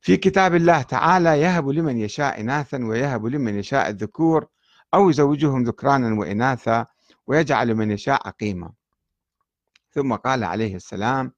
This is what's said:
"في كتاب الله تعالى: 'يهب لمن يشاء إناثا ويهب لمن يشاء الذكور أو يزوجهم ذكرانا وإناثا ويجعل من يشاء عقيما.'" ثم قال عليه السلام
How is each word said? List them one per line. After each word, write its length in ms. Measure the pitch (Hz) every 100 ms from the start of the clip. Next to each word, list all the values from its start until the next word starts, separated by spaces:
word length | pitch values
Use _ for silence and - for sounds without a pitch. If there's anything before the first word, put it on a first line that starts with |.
"في 160 | - 190
كتاب 380 | 190 196 190 170
الله 260 | 170 165
تعالى: 600 | 123 127 160 185 170 151
'يهب 280 | 165 175 139
لمن 280 | 147 165 120
يشاء 440 | 107 - 143 -
إناثا 440 | 107 143 143 139 117
ويهب 400 | 110 143 123 110
لمن 300 | 143 120 101
يشاء 340 | 98 139 85
الذكور 580 | 101 104 - 160 160 143 _ _ _ _
أو 160 | 180 196
يزوجهم 540 | 139 143 147 151 135
ذكرانا 560 | 120 117 143 139 120 107
وإناثا 680 | 85 101 127 123 - 113 113 _ _ _ -
ويجعل 480 | 147 147 131 120 110
من 160 | 107
يشاء 360 | 104 - 139 -
عقيما.'" 460 | - 107 92 85 _ _ _ _ _ _ _ _ _ _ _ _
ثم 240 | - 139 107
قال 280 | 127 131
عليه 320 | 98 95 110 92
السلام 560 | - 98 107 135 127